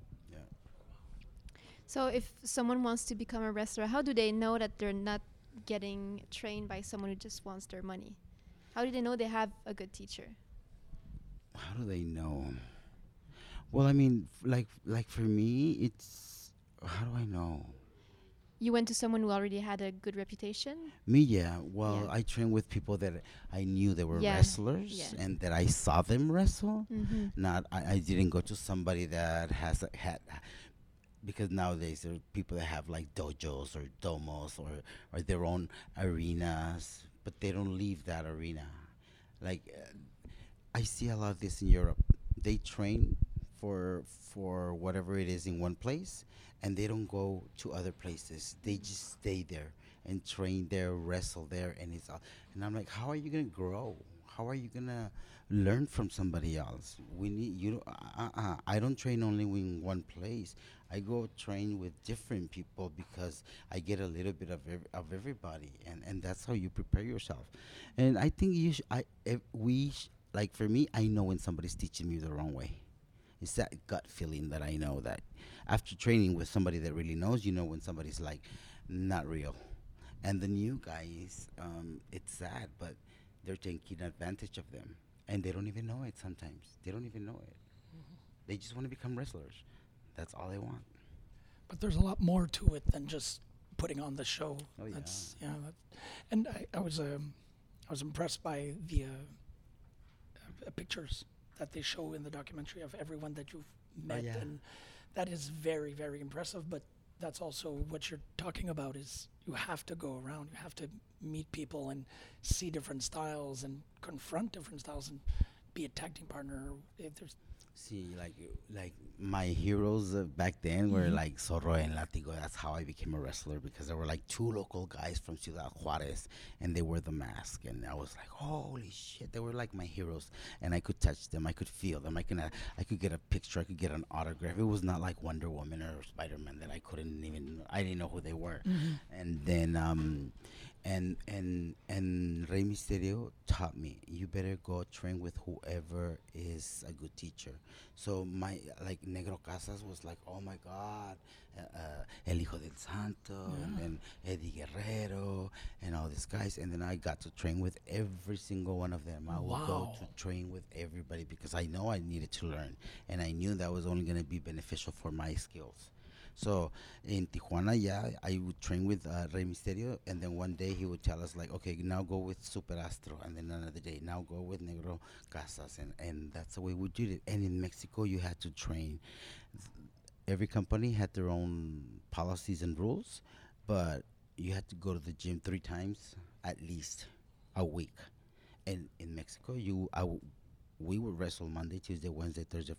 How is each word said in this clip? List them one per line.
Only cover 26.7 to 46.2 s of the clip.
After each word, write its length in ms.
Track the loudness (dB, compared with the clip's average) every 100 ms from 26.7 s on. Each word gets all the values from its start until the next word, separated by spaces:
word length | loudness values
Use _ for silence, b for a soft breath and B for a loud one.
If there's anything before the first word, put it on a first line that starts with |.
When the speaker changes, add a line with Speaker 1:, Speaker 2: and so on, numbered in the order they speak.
| 0 0
Speaker 2:
Mm-hmm. 360 | 0 2 2 2 2
Speaker 1:
Not, 280 | 4 4 2
I, 220 | -2 4
I 40 | 4
didn't 280 | 6 6 8
go 140 | 6
to 120 | 2
somebody 520 | -2 -2 0 2 2 2
that 440 | 2 4 2 2
has 320 | 2 4 2
a, 60 | 2 -2
had, 240 | -2 -2 -8 -14 B B B -20 -20 -20 -20 -12
because 260 | -10 -2 0
nowadays 520 | 4 2 2 -2 -4
there 100 | -6
are 60 | -6 -6
people 240 | -4 -2 -2
that 80 | 0
have, 240 | -2 -4
like, 240 | -6 -6
dojos 600 | -6 -6 -4 -4 -4 -6
or 140 | -8 -10 -4
domos 560 | -2 -2 -2 -6 -6 -8
or, 100 | -8 -8 B B B
or 80 | -4
their 240 | 2 2 4
own 240 | 2 0 B B 0
arenas, 1080 | 2 4 2 2 2 2 0 -2 -6 -12 -16 -12
but 160 | -12 -4
they 100 | -2
don't 280 | 0 0 2
leave 260 | 0 0
that 220 | -2 -4 -2
arena. 400 | -4 -4 -4 -6 -12 -16 -20 B B B B
Like, 340 | -4 -4 -6
uh, 140 | -14 -16 -16 -18 -18 -16 B B B -4
I 80 | 0
see 260 | 0 0 0
a 80 | 2
lot 140 | 2
of 100 | 2
this 220 | 0 2
in 60 | 12
Europe. 360 | 12 12 6 8 8 8 4
They 180 | 6 4
train 580 | 2 2 4 6 6 6 4 2 -4 -4
for, 460 | -2 0 2 -2
for 720 | -4 -14 -14 -6 -2 0 0
whatever 440 | 0 0 0 2 2
it 80 | 2
is 200 | 2 0
in 120 | 0
one 160 | 0
place, 520 | 0 0 -2 -4 -10